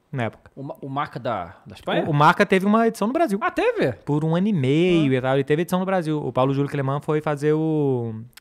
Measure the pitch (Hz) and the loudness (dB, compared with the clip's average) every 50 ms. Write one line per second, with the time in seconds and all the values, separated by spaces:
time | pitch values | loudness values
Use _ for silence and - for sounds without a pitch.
0 | _ _ - 135 117 107 - - - - - 147 135 143 - - - 139 135 139 | _ _ -6 -6 -6 -6 -8 -10 -20 -20 -18 -16 -14 -14 -14 -14 -12 -8 -6 -6
1 | 147 139 - 143 117 127 113 98 87 85 - - - - - - - - 196 170 | -6 -8 -8 -8 -6 -6 -4 -6 -6 -10 -14 -20 -20 -20 -20 -12 -6 -2 -2 -2
2 | - - 151 143 147 160 175 - 208 - 196 190 185 202 208 226 226 233 226 - | 0 0 4 6 6 6 6 4 4 2 2 2 2 2 2 2 2 2 0 -2
3 | 202 220 262 330 339 269 196 202 320 359 349 - 381 494 480 415 294 - - - | -2 -2 0 0 0 0 0 -2 -2 -2 -2 0 0 0 0 0 0 -2 -2 -4
4 | - - 143 151 151 160 160 175 190 220 214 160 127 127 143 160 175 185 180 165 | -4 -2 -2 0 0 0 0 0 0 0 0 0 2 2 2 4 4 4 4 4
5 | 156 139 131 127 120 131 135 143 135 - 151 151 180 - 185 180 190 185 190 185 | 2 2 2 0 0 0 0 0 2 2 0 0 0 0 -2 -2 -2 0 -2 -2
6 | 165 156 156 147 147 135 117 131 127 135 139 135 143 139 - 143 139 135 135 147 | -2 -2 -4 -4 -4 -2 0 0 2 2 2 0 -2 -2 -2 -4 -2 -2 -4 -4
7 | - - 151 156 151 156 147 139 143 151 151 156 160 160 156 151 147 139 131 123 | -2 -2 -2 -2 -2 -2 -4 0 0 0 2 2 0 0 0 0 0 0 0 -2
8 | 117 113 110 110 113 120 - - | -2 -6 -8 -12 -14 -16 -20 -20